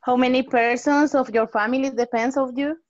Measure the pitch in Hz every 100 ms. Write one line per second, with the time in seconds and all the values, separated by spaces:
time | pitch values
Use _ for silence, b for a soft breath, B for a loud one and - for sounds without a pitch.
0 | - 247 254 254 262 254 233 247 294 285
1 | 294 277 254 220 220 226 214 254 269 233
2 | 240 240 233 269 269 247 285 320 _